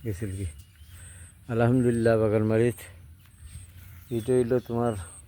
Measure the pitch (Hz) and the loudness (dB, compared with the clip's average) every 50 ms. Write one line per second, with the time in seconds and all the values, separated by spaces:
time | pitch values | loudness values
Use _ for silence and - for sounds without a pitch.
0 | - 117 104 85 110 101 95 95 101 85 - - - - - - - - - - | -6 -8 -8 -6 -8 -8 -8 -8 -8 -10 -10 -14 -20 -20 -20 -20 -20 -20 -20 -20
1 | - - - - - - - - - - 117 113 117 117 123 131 123 120 120 117 | -20 -20 -20 -20 -20 -20 -20 -20 -12 -6 0 2 2 4 4 4 2 2 2 2
2 | 113 117 113 110 110 110 104 110 107 107 110 110 117 120 117 - - - - - | 4 4 4 4 4 2 2 2 2 2 2 2 2 2 0 -4 -12 -20 -20 -20
3 | - - - - - - - - - - - - - - - - - - - - | -20 -20 -20 -20 -20 -20 -20 -20 -20 -18 -18 -18 -20 -18 -20 -20 -20 -20 -20 -20
4 | - - 123 117 110 123 127 127 123 117 123 127 113 - 117 117 120 120 110 98 | -14 -6 -6 -6 -2 0 2 2 2 2 0 -2 -2 -2 -4 -2 0 -2 -2 -4
5 | 87 - - - - | -10 -14 -18 -20 -20